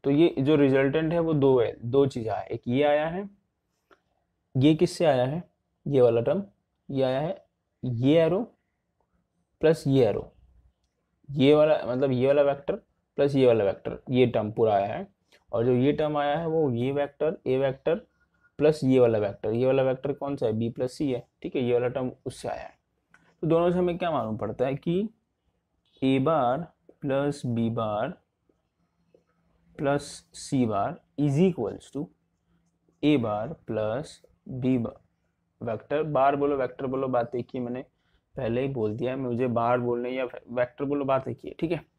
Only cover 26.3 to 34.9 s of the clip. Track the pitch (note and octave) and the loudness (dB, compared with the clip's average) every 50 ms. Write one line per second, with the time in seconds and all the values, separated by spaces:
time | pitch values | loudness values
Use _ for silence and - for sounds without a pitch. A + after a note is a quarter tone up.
26.3 | E3 D3+ B2 A#2+ C3 D3+ E3+ - _ _ _ - _ _ - C#3+ C3 C#3 C#3 D3 | 2 2 2 0 -2 -2 -6 -10 _ _ _ -20 _ _ -6 -2 -2 0 0 -2
27.3 | C#3+ C#3+ - B2 A#2 A#2 A#2 A#2 A#2 A#2 A2+ A2 G#2 G#2 A#2+ C#3 - _ _ _ | -4 -4 -4 -4 -2 0 0 0 -2 -2 -4 -4 -2 -4 -4 -6 -8 _ _ _
28.3 | _ _ _ _ _ _ _ _ _ _ _ _ _ _ _ _ _ _ _ _ | _ _ _ _ _ _ _ _ _ _ _ _ _ _ _ _ _ _ _ _
29.3 | _ _ _ _ _ _ _ _ _ - D3+ C#3 C#3+ C#3+ - - - - _ _ | _ _ _ _ _ _ _ _ _ -4 -2 0 0 -2 -4 -8 -18 -18 _ _
30.3 | _ - - - C#3+ C3+ B2 A2 G#2 G2 G2+ C3 F3 - _ _ _ - D3 D3 | _ -18 -8 -2 0 0 0 0 0 -2 -2 -4 -6 -10 _ _ _ -2 -2 0
31.3 | C3+ D3 F#3 F#3+ E3+ - A2 G2+ G2 F#2 - - _ C3+ D#3 - _ _ _ _ | 2 2 2 2 2 -2 -6 -6 -6 -10 -18 -14 _ -12 -12 -12 _ _ _ _
32.3 | _ _ _ _ _ _ _ _ _ _ _ _ _ _ - D3 D3+ C3+ A2+ A2 | _ _ _ _ _ _ _ _ _ _ _ _ _ _ 2 2 2 2 2 -2
33.3 | G#2 G#2 A2 C#3 D#3+ - _ - A2+ G#2+ G#2+ G#2+ A2 C3+ D#3+ - - _ _ _ | -4 -4 -6 -8 -10 -14 _ -6 -4 -4 -2 -2 -4 -6 -8 -12 -18 _ _ _
34.3 | _ _ _ - C3 B2+ B2 B2+ C3 B2 A2+ G#2+ | _ _ _ -12 -10 -4 0 0 0 0 0 -4